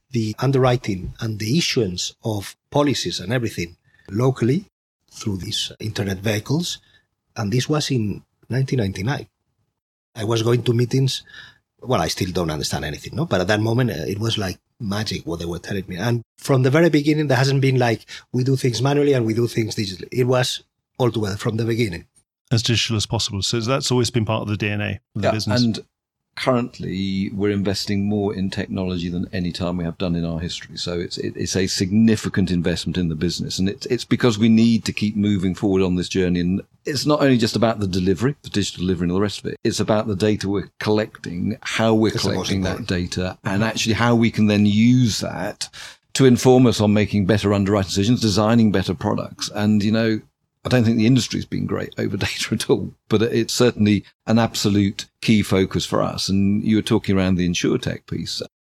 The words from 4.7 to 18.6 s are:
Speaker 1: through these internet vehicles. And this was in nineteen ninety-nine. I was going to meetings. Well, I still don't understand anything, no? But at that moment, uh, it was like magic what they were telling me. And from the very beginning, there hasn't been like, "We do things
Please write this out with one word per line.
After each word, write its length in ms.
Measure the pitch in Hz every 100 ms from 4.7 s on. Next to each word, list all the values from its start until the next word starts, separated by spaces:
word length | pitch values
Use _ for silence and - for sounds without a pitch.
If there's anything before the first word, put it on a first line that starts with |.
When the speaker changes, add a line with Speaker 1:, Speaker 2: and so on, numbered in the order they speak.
| _ _ _ _
Speaker 1:
through 280 | - 110 92
these 340 | 107 - - -
internet 380 | 110 - 98 92
vehicles. 600 | 104 104 - 151 175 - _ _ _ _ _ -
And 160 | 104
this 160 | 127 143
was 220 | 151 -
in 320 | 127 104 - - _ -
nineteen 300 | 131 135 131
ninety-nine. 480 | 98 95 107 135 - _ _ _ _ _ _ _ _
I 100 | 113
was 180 | 107 117
going 200 | 110 123
to 80 | 120
meetings. 520 | 117 120 135 135 - - - - _ _ _
Well, 200 | - 117
I 80 | 80
still 220 | - 95
don't 200 | 90 82
understand 340 | 76 - 76
anything, 320 | 78 76 - 110
no? 80 |
But 160 | 170 95
at 80 | 92
that 120 | 107
moment, 300 | 110 117 123
uh, 140 | 76 -
it 140 | 101
was 180 | 113 110
like 200 | 92 90 _ -
magic 460 | 107 101 104 90 -
what 140 | 82
they 40 |
were 140 | 85 82
telling 260 | - 98 90
me. 80 | 87
And 260 | 113 117 - _
from 240 | - 135
the 80 | 131
very 200 | 151 170
beginning, 360 | 151 147 151 147
there 100 | 127
hasn't 240 | 135 135
been 180 | 135 131
like, 280 | 120 110 - - -
"We 120 | 127
do 100 | 127
things 260 | 131